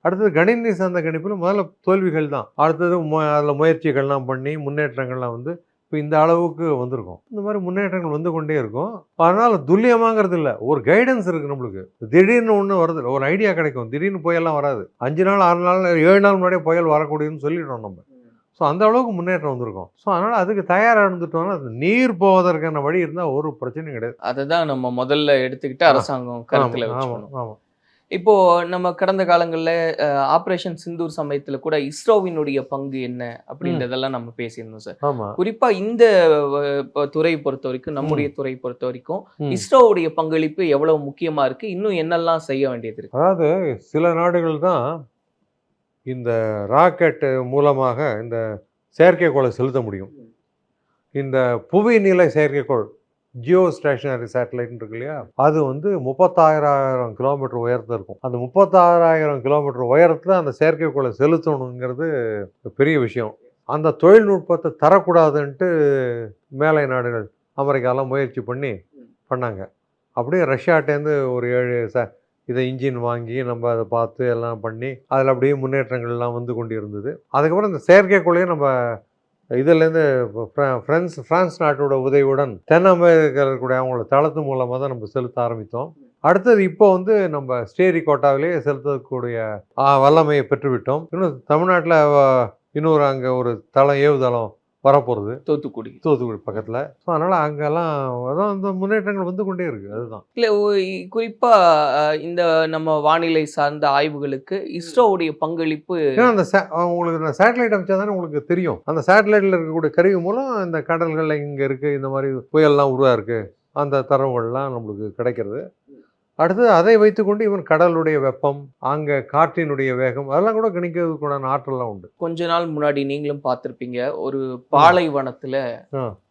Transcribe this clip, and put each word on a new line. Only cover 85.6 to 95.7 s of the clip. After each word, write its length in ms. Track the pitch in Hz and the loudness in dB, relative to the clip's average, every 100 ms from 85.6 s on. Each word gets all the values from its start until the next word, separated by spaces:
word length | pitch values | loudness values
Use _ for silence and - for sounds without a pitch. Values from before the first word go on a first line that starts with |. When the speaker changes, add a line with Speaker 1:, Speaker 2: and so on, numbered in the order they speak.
| 107 117 151 160 - _ | -10 -10 -10 -14 -20 _
Speaker 1:
அடுத்தது 420 | 147 185 190 226 | 2 2 4 4
இப்போ 300 | 190 160 214 | 2 4 4
வந்து 360 | 185 185 214 185 | 4 2 0 0
நம்ம 320 | 151 135 123 | -4 -4 -6
ஸ்ரீஹரிகோட்டாவிலேயே 1000 | 113 _ 185 170 156 143 143 139 156 175 | -6 _ 0 0 0 2 2 2 0 -2
செலுத்தக்கூடிய, 1000 | 143 139 131 139 123 127 120 117 110 104 - - | -4 -4 -4 -6 -6 -8 -6 -6 -8 -10 -12 -2
ஆ, 200 | 139 139 | 2 6
வல்லமையை 480 | 135 156 156 147 131 | 6 6 4 2 0
பெற்றுவிட்டோம். 560 | 131 139 127 - 143 165 | -2 0 -2 -2 -6 -4
இன்னும் 320 | 175 185 135 _ | -4 -4 -4 _
தமிழ்நாட்டுல, 480 | 147 180 185 165 | 2 4 2 4
ஆ, 600 | 165 147 143 135 131 120 - _ | 4 6 6 6 4 0 -6 _
இன்னொரு 340 | 151 156 156 | -4 2 4
அங்க 300 | 143 135 127 | 2 0 -2
ஒரு 300 | 127 120 117 _ | -2 -2 -4 _
தளம், 260 | - 139 143 | 2 4 4
ஏவுதளம் 580 | 143 143 127 120 110 - _ _ | 4 4 2 0 -4 -10 _ _
வரப்போறது 580 | 135 139 123 113 101 123 | 4 4 4 -4 -4 -8
Speaker 2:
தூத்துக்குடி. 560 | - 147 135 | -4 -4 -4